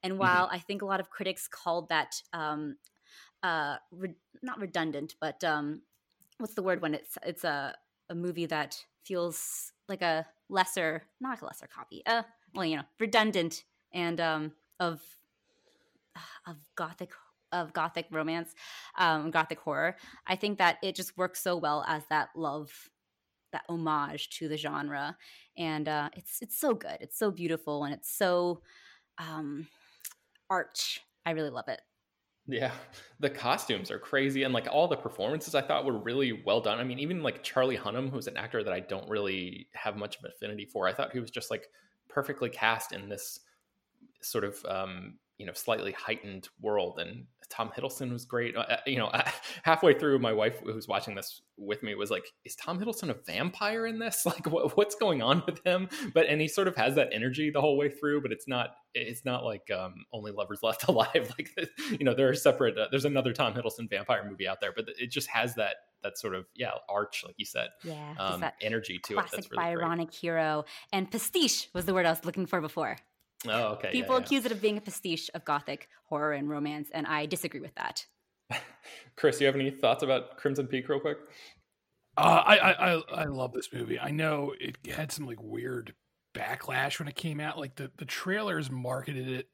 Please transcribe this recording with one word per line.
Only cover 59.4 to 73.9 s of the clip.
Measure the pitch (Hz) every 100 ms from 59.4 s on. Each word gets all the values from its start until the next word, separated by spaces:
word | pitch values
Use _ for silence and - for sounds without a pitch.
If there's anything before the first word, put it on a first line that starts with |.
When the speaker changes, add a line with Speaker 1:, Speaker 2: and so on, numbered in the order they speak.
Speaker 2:
like, | 120 101 -
um, | 98 92 92 -
Only | 113 107
Lovers | 101 98 104
Left | 113 110
<laughs> | -
Alive. | 127 110 - 123 -
Like, | - - 240 - 302
you | 208
know, | 135
there | 113 135
are |
separate, | 120 147 127 120 107
uh, | 107
there's | 139
another | 143 139 127
Tom | 110 127
Hiddleston | 110 113 - 113
vampire | 98 107 110 101
movie | 95 95
out | 95
there, | 101
but | 113 110 -
it | 123
just | 139 -
has | 117 120 117
that, | 101 - _ _
that | 104 -
sort | 110
of, | 92 92
yeah, | - 120 - -
arch, | 101 104 -
like | - -
you | 104
said, | - 58 -
Speaker 1:
Yeah, | 170 151 147 160
just | 95
Speaker 2:
um, | 90
Speaker 1:
that | 160 -
Speaker 2:
energy | 107 113 110 90
to | -
it | 101
that's | 92
Speaker 1:
classic | - -
Speaker 2:
really | - 170
great. | 170
Speaker 1:
Byronic | 170 170 165
hero. | - 170 165 160 151 147 - -
And | 196 190
pastiche | 226 - 359 277 - -
was | 180 170
the |
word | 185 170
I |
was | 165
looking | 170 180 180
for | 185
before. | 156 - 139 - _ _ _ _ 120
Speaker 2:
Oh, | 110 110
okay. | 104 98